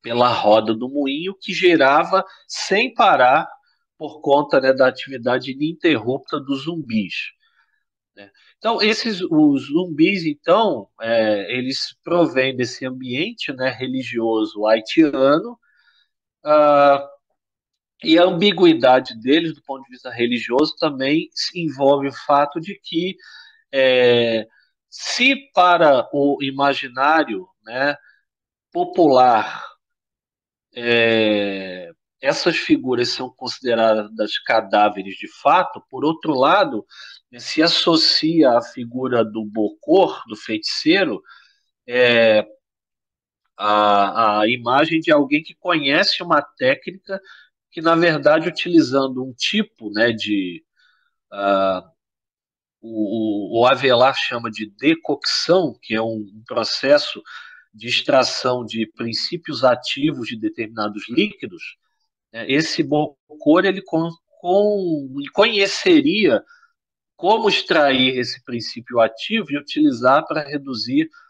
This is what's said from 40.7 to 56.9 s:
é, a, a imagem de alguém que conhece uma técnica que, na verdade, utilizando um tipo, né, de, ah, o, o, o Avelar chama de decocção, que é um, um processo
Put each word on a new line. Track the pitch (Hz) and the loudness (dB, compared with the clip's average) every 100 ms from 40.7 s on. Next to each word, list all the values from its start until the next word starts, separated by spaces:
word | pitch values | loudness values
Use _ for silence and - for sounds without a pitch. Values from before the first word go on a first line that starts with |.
| - 151 190 180 95 _ - _ _ _ _ - | -4 0 0 0 -4 _ -20 _ _ _ _ -6
é, | 123 123 117 113 107 104 _ _ _ _ _ _ _ _ _ _ - | 2 4 4 4 4 0 _ _ _ _ _ _ _ _ _ _ -6
a, | 104 104 104 101 98 92 110 104 | 0 4 4 4 2 2 2 2
a | 107 | 0
imagem | 123 117 135 156 160 | 0 0 0 2 0
de | 160 | 2
alguém | 151 135 147 | 2 2 -2
que | 160 | -4
conhece | - 180 165 139 147 196 - | -10 -4 -2 0 0 0 -4
uma | 170 151 | 0 -2
técnica | - _ 127 143 - 185 - 196 196 - _ _ _ | -2 _ -2 -2 -6 -16 -14 -14 -14 -20 _ _ _
que, | 170 | -4
na | 160 | 0
verdade, | 165 170 156 143 160 165 | 2 2 2 2 2 0
utilizando | - 180 165 127 135 135 127 | -6 2 2 4 0 -2 -6
um | 131 | -10
tipo, | 123 - 208 214 _ 107 | -6 -4 -2 -4 _ -8
né, | 104 120 | 0 0
de, | 110 104 101 90 82 _ _ _ _ _ _ _ | 0 -4 -4 -4 -10 _ _ _ _ _ _ _
ah, | 101 98 98 95 92 - _ _ _ _ _ _ _ _ _ | -6 -2 0 0 -2 -8 _ _ _ _ _ _ _ _ _
o, | 113 110 104 113 110 104 95 113 | -12 -6 -4 -2 -2 -4 -4 2
o, | |
o | 123 | 2
Avelar | 131 131 120 131 | 2 2 4 4
chama | 135 - 120 117 | 2 -6 -6 -10
de | 107 107 _ | -10 -14 _
decocção, | 139 165 - 139 - - - 180 156 - | 0 0 -4 -6 -4 -4 0 0 0 -8
que | - | -6
é | 110 | -4
um, | 113 110 104 | -4 -6 -12
um | 107 110 | -18 -8
processo | 117 110 - 135 | -6 -6 -4 2